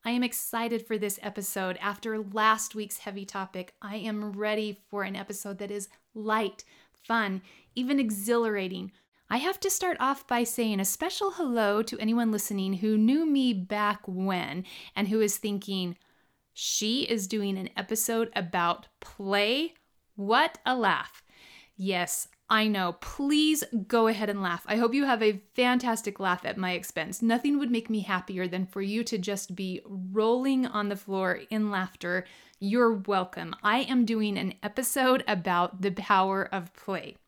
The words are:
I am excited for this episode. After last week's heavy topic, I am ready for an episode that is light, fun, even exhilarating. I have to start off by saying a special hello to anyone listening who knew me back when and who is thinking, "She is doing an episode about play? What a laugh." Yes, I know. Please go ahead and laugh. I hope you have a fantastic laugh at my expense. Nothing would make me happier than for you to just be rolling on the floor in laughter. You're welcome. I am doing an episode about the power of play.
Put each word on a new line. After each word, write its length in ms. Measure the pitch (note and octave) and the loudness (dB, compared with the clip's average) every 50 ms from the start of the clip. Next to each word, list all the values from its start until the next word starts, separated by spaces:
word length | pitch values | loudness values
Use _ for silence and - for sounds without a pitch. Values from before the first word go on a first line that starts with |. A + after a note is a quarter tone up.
| _ | _
I 60 | A3+ | 0
am 140 | A#3 A#3+ B3 | 0 2 0
excited 600 | B3 - - - - - A3+ A#3 A#3 A#3 A3+ A3+ | 0 -2 -4 -8 -4 -4 -4 -2 -2 -2 -4 -4
for 140 | - A3+ G#3+ | -4 -4 -2
this 220 | G#3+ G#3 G3+ - - | -2 -4 -4 -6 -8
episode. 560 | G#3 G#3 - G3 - - A3+ - F#3 F#3 - | -8 -8 -6 -8 -6 -4 -4 -4 -4 -4 -4
After 380 | - G3+ G#3 G3+ - A#3 A3 A3 | -4 -6 -6 -4 -6 -6 -4 -4
last 560 | G#3+ G3 G3 A3 G#3+ A3 A3 A3 - - - | -6 -4 -2 4 6 6 6 4 0 -8 -6
week's 240 | G#3+ G#3+ G#3 - - | -8 -8 -8 -8 -10
heavy 260 | - G#3+ G3 G3+ G3 | -10 -10 -10 -10 -12
topic, 500 | G3 - G3 F#3+ F#3 - F#3 F3+ - _ _ | -8 -8 -8 -8 -6 -8 -10 -10 -10 _ _
I 180 | - G#3 G3+ A3 | -12 -10 -8 -6
am 340 | - A3+ G#3+ G#3 G#3 G#3 G3+ | -6 -4 -4 -4 -4 -6 -4
ready 480 | G3 G#3 G#3+ G#3+ G#3+ G#3+ G#3+ G3+ G3+ _ _ | -2 0 0 0 0 -2 -4 -6 -10 _ _
for 160 | - G3+ G3 | -6 -6 -4
an 100 | F#3+ F#3+ | -4 -4
episode 440 | G3+ G3 - G#3 G3 - G#3 G3+ F#3+ | -8 -8 -8 -10 -10 -8 -10 -8 -8
that 120 | G#3 G3+ | -8 -8
is 180 | G#3 G#3 G3 - - _ _ _ _ | -8 -8 -8 -10 -16 _ _ _ _
light, 520 | A3+ G#3 G#3+ G#3+ A3 A3 G3 G3+ - - _ - - - _ _ _ _ | -8 -2 0 0 0 0 -2 -4 -8 -20 _ -20 -20 -20 _ _ _ _
fun, 360 | - A3+ A#3 A3 G3 F#3+ F#3+ - - - - _ _ _ | -2 0 0 0 0 -2 -4 -8 -12 -20 -20 _ _ _
even 240 | A#3+ B3+ B3 C#4+ C#4 | -4 0 2 2 2
exhilarating. 920 | C4+ A3 G#3+ G3 G3 A3 A#3+ A#3 A#3 A3+ G#3+ G3+ F#3+ F#3 F#3 F#3 F#3 F#3+ - _ _ _ _ _ _ _ | 2 2 0 -4 0 2 2 4 4 2 0 0 -2 -2 -4 -6 -8 -10 -12 _ _ _ _ _ _ _
I 80 | G3 | -2
have 240 | B3 C#4 F4 G4 - | 0 0 0 -2 0
to 100 | - G4 | -2 -2
start 260 | - - F#4 F4+ E4+ - | 0 0 0 0 0 2
off 260 | B3 C4 C#4 C#4 - | 0 0 0 -2 -2
by 160 | - B3 A#3+ A#3+ | -2 0 0 0
saying 380 | A#3+ - - A#3 A3 G#3+ G3 | 0 0 0 0 0 2 0
a 40 | G3 | 0
special 460 | G3 - - D#4 F4+ F#4 - G#4 G4 F#4+ | -2 -2 -2 -4 -4 -2 -2 -2 -2 0
hello 500 | - F4 C#4 A#3+ A#3 A3 G3+ G3+ G#3+ A3+ | 0 -2 0 2 2 4 4 4 2 0
to 140 | G#3+ - G#3 | -2 -4 -4
anyone 320 | G#3+ G#3+ A3+ A#3+ A#3+ A3 G#3+ | 0 0 2 2 2 2 0
listening 400 | G#3 G3+ - G#3 G3 F#3+ F#3+ G3 | 0 -2 -2 -2 -2 0 -2 -2
who 260 | F3+ G3 G#3+ G#3+ G#3+ | 0 2 2 4 6
knew 260 | G#3+ A3 C4+ D4+ E4 | 6 6 6 4 4
me 280 | D#4 C#4+ C#4 C4 B3+ A#3 | 2 2 4 4 2 2
back 480 | F#3+ F3+ F#3 G#3+ G#3 G#3 G#3 G#3 G3+ - - | 0 -2 -4 -2 0 0 0 0 -2 -6 -8
when 560 | F#3 F3+ F#3+ F#3+ F#3+ F3+ - - C#3 F3 F#3 - - - - - _ | -6 -2 -2 0 0 0 -2 -4 -6 -8 -8 -10 -14 -18 -18 -12 _
and 100 | - G#3 | -2 -2
who 140 | F#3+ G#3+ A3 | 2 2 2
is 180 | A3 G#3 G#3 - | 2 2 2 -2
thinking, 600 | - G#3+ G3+ G3+ G3 - G3 F#3+ F#3 F3 E3+ _ _ _ _ _ _ _ _ _ _ _ _ | -2 -2 -4 -4 -4 -4 -4 -2 -2 -4 -6 _ _ _ _ _ _ _ _ _ _ _ _
"She 500 | - - - - - G#3 G#3+ A3+ C4+ C#4+ | -8 -4 -2 -2 0 0 0 0 0 0
is 260 | - A#3 A3 F#3+ F#3+ | 0 0 -2 -2 -2
doing 280 | A3 G#3+ G3+ G3 F#3+ | -2 -2 -2 -2 -2
an 140 | F#3+ F#3 - - | -4 -6 -6 -6
episode 560 | - G3 - A3 A3 - - A#3 A3+ A3+ A3+ - | -6 -4 -4 -2 -2 -2 0 0 0 -2 0 -2
about 540 | G#3 F#3 E3+ - F3+ E3+ E3+ F3 - - - _ _ | -4 -4 -2 -2 0 2 2 0 -2 -6 -20 _ _
play? 760 | - - - - G3+ G3 G3 G3+ G3+ G#3 A#3+ C#4 D#4+ E4 - _ _ _ _ _ _ _ _ | -20 -20 -14 -10 -4 0 2 2 4 4 2 0 0 -4 -6 _ _ _ _ _ _ _ _
What 420 | G#3 G3 G3 A3 B3+ D#4 E4 - - _ | -8 0 2 4 4 4 2 0 -4 _
a 80 | - B3+ | -2 0
laugh." 480 | B3+ A3+ G3 E3+ C#3+ - - - - _ _ _ - - - - - - _ _ | 2 2 2 2 0 -2 -8 -12 -20 _ _ _ -20 -20 -20 -20 -20 -20 _ _
Yes, 500 | - F#3+ F#3+ F#3+ F3+ F3 F3 - - - - _ _ _ _ | -6 -2 0 0 0 0 -2 -2 -6 -6 -8 _ _ _ _
I 160 | A3+ A3 G#3+ | 2 4 4
know. 300 | G#3+ G#3 G3 F#3 F3 E3+ - | 4 2 2 0 0 -2 -4
Please 640 | - - - - C#4 C#4 D4+ D4+ D#4 D#4 D#4 D4 - - - A3+ F#3+ | -10 -14 -6 -4 0 2 4 4 6 4 4 2 0 -2 -2 -4 -2
go 220 | - - A#3 A3+ A3+ | 2 4 4 4 4
ahead 200 | A3+ G3+ A3 G3+ | 4 2 -2 -2
and 140 | G#3 G3+ G3 | -2 -2 -2
laugh. 220 | F3+ F3 E3 - | -2 -2 -4 -2
I 100 | - G#3 | -2 0
hope 160 | A3+ A#3 A3+ A#3 | 2 2 4 4
you 120 | C#4 C#4+ | 2 2
have 180 | C4+ B3+ A3 A3 | 2 2 4 4
a 180 | G#3+ G#3+ G3 - _ _ | 2 2 2 -6 _ _
fantastic 640 | - B3 B3 B3 B3 B3 B3 A3+ A3 - G#3 G3+ - | 2 4 4 4 2 2 0 -2 -2 -2 -6 -6 -2
laugh 260 | G3+ F#3+ F3+ F3+ - | 0 0 0 0 -2
at 140 | - - - | -6 -4 -2
my 140 | F#3 F3+ F3+ | -2 -2 -2
expense. 500 | F3 F3+ - - - D#3 E3+ F#3+ - A#3 | -4 -6 -6 -6 -6 -6 -6 -4 0 2
Nothing 380 | A3+ A3+ A#3+ A#3+ C#4+ C#4+ C#4+ | 2 2 4 4 2 2 2
would 100 | C#4+ A#3+ | 2 2
make 180 | B3 A3+ A3+ - | 0 0 0 0
me 120 | A3 G#3+ | -2 -2
happier 480 | F#3 G3+ G3 F3+ F3+ - G3 F#3 F#3 F3+ | -2 -2 -2 -4 -2 -4 -4 -2 -2 -2
than 180 | F3+ F#3 F#3+ | 0 -2 -4
for 160 | F#3 - G3+ G3 | -4 -4 -6 -4
you 220 | G3 G#3 A3+ A#3 | -2 -2 -2 -2
to 120 | A#3 - | -2 -2
just 380 | G#3 F3+ G3+ G3+ F#3+ - - F3+ | -4 -2 -2 -4 -4 -6 -8 -8
be 260 | F3+ G3 F#3 F#3 - - | -6 -6 -6 -6 -8 -10
rolling 800 | - G3 F#3+ F#3 F#3 F#3+ G#3+ G#3+ A3+ A#3 B3+ B3+ C4+ C4+ C4 B3+ | -10 -10 -10 -8 -4 0 2 4 4 4 2 2 2 2 2 2
on 220 | - - G#3+ G#3 G3+ | 0 0 -2 -2 0
the 80 | G3+ | -2
floor 440 | G3 - - F#3+ F#3+ F#3+ F3+ F3+ - - - | -4 -6 -4 -2 0 2 2 0 -2 -4 -4
in 220 | A3 A3 G#3+ G#3 | -2 0 0 0
laughter. 560 | G3+ F#3+ F#3 F3+ - - - F3 F3+ F#3 F#3 - - - - - _ _ | 0 -2 -2 -4 -6 -8 -6 -2 -2 -2 -4 -6 -16 -20 -20 -20 _ _
You're 340 | G3 G3+ G#3 B3 B3 A#3 A3+ | -2 0 4 6 6 6 4
welcome. 640 | G3+ F#3+ G3+ G3+ F#3+ F#3 F3+ - - E3+ E3 D#3+ - - | 2 0 0 0 0 0 -2 -6 -10 -8 -8 -10 -2 0
I 200 | G#3 G#3+ B3+ C#4 | 2 2 2 2
am 220 | - C4 B3+ A#3+ | 2 4 4 4
doing 320 | G#3 A3+ A3 G#3+ G#3+ G3+ | 4 4 2 2 0 0
an 180 | F#3+ - F#3 - - - | 0 -2 -4 -4 -4 -8
episode 580 | G#3 G#3 - C4 - - C#4 B3+ B3+ B3+ C4 C4+ - | -6 -4 -2 -2 -2 0 2 4 4 4 4 4 0
about 520 | G#3+ F#3+ E3 F#3+ F3+ F3 F3 F3+ - F#3 | 0 0 0 2 2 2 2 2 0 -2
the 120 | F#3+ G3+ F#3 | -2 -2 -2
power 500 | F#3+ G3+ - G#3 F#3+ F#3+ F#3+ F#3+ F#3+ F#3+ - - | -2 2 4 4 6 6 4 2 0 -2 -2 -4
of 220 | F#3+ E3+ F3 _ | -6 -6 -8 _
play. 420 | - - - G3 E3+ - - - _ _ | -16 -8 -6 -6 -6 -6 -10 -16 _ _